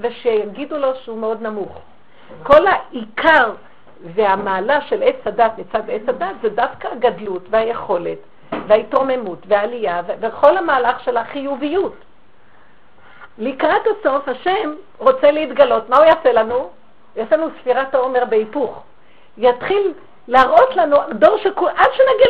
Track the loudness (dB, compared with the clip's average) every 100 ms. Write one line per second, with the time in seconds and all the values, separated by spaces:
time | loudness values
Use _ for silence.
0 | -8 -4 -2 -2 -2 -8 -8 -4 -4 -4
1 | -8 -8 -6 -6 -6 -8 -10 -12 -20 -20
2 | -20 -20 -20 -6 4 4 6 0 -4 -14
3 | -12 -2 4 4 2 -4 -18 -20 -20 -20
4 | -10 -2 0 0 -2 -4 0 -2 -2 -2
5 | 0 -2 -4 0 0 0 -8 -8 -6 -8
6 | -4 -4 -6 -4 -4 -2 -4 -4 -12 -2
7 | -2 -2 -8 -10 -2 -2 -2 -6 -4 -4
8 | -4 -10 -14 -20 -12 -6 2 2 2 -2
9 | 0 -4 -6 -8 -2 0 0 -4 -4 -4
10 | -6 -6 -6 4 4 4 0 0 0 -2
11 | -2 -4 -4 -8 -8 -6 -4 -2 -4 -8
12 | -20 -20 -20 -20 -20 -20 -20 -20 -20 -20
13 | -20 -20 -18 -8 -8 0 0 2 0 0
14 | 0 -2 -4 -6 -2 -2 -4 -8 -16 -2
15 | 0 4 4 2 0 2 2 2 2 4
16 | 6 4 4 2 0 -2 -6 -14 -20 -20
17 | -14 -8 0 0 -2 -6 -2 -2 0 -2
18 | 0 -2 0 0 -2 -4 -6 -8 -18 -20
19 | -20 -20 -20 0 0 2 0 0 -2 -4
20 | -18 -20 0 2 6 6 4 2 2 2
21 | 0 2 4 4 -2 -2 -2 2 2 4
22 | 2 4